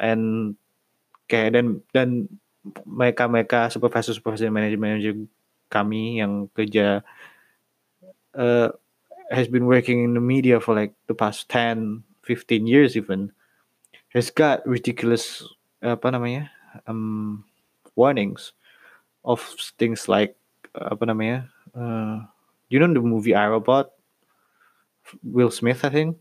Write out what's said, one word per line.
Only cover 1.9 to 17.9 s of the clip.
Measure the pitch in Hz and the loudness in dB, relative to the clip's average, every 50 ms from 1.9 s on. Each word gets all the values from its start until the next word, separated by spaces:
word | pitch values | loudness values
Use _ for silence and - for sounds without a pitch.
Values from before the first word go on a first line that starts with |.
| - | 0
dan | 131 127 127 123 120 101 - - - _ _ _ _ - 101 - - - | 0 0 0 0 -2 -4 -8 -10 -18 _ _ _ _ -20 -20 -20 -18 -18
mereka-mereka | - 101 117 123 123 117 - 123 117 120 113 110 - 123 120 117 117 | -8 -2 0 2 2 2 2 0 2 2 0 2 2 2 2 2 0
supervisor, | - 113 120 117 - 117 113 - 110 | 0 0 -2 0 0 0 -2 -2 -4
supervisor, | - - 113 110 107 113 110 | -6 -6 -6 -4 -4 -2 -2
manager, | 107 107 107 107 107 | -2 -2 -2 -2 -2
manager | 104 107 104 107 107 104 107 104 107 107 - _ _ _ _ _ _ _ - | -2 -2 -2 -2 -2 -2 -4 -4 -6 -10 -14 _ _ _ _ _ _ _ -4
kami | - 107 101 107 110 110 110 117 117 113 | -2 -2 -2 -2 -4 -4 -6 -4 -4 -2
yang | 107 101 101 101 101 - _ | -2 -2 -2 -4 -6 -6 _
kerja, | - 110 104 104 107 101 101 98 101 - - - - - - _ _ _ _ _ _ _ _ _ _ _ _ _ _ _ - - _ _ _ - | -4 -4 0 2 2 2 2 2 0 -4 -10 -18 -20 -20 -20 _ _ _ _ _ _ _ _ _ _ _ _ _ _ _ -20 -20 _ _ _ -6
uh, | 135 123 120 120 120 117 - - - _ _ _ _ _ _ - - - - | -2 0 2 4 4 2 2 -2 -6 _ _ _ _ _ _ -20 -18 -10 -4
has | 127 127 123 | -2 -2 0
been | 113 123 123 123 | 2 2 2 4
working | 123 127 123 123 - 123 120 120 | 4 4 4 4 2 0 0 0
in | 120 120 | 0 0
the | 120 | 0
media | 120 123 131 135 131 127 120 113 | 0 0 2 2 4 4 4 4
for, | - 120 110 | 4 2 0
like, | 104 107 104 - _ _ | 0 0 -2 -6 _ _
the | - 110 | -6 -4
past | - 113 104 104 - - - | -2 -2 -2 -4 -6 -6 -2
ten, | - 123 117 117 113 110 110 107 107 117 - _ _ _ | 0 0 0 0 -2 -2 -4 -6 -6 -8 -12 _ _ _
fifteen | _ - 120 - - - 120 107 110 113 | _ -6 -6 -4 -2 0 0 0 2 4
years | 127 143 143 127 - | 6 6 6 6 2
even, | 113 104 - 98 95 101 101 - _ _ _ _ _ _ _ _ _ _ _ - - _ _ - | -2 -4 -4 -4 -4 -6 -8 -10 _ _ _ _ _ _ _ _ _ _ _ -20 -20 _ _ -2
has | 123 123 - | -2 -2 0
got | - - 156 147 131 - - | 2 2 4 4 2 2 0
ridiculous, | - 127 120 - 123 - - 120 117 117 113 - - - - - - - _ _ _ _ _ | -2 -2 -2 -2 -4 -4 -2 2 2 2 2 0 -4 -12 -14 -18 -20 -20 _ _ _ _ _
apa | - 120 117 110 - 127 127 | -4 -4 -2 -2 0 -2 0
namanya, | 123 120 120 123 139 147 143 - _ _ _ - - - | -2 -2 -4 -4 -6 -8 -12 -16 _ _ _ -20 -16 -12
um, | - 113 110 110 110 107 107 107 107 104 104 104 _ _ _ _ _ _ _ _ - | -10 -8 -6 -6 -6 -6 -6 -6 -8 -10 -10 -14 _ _ _ _ _ _ _ _ -4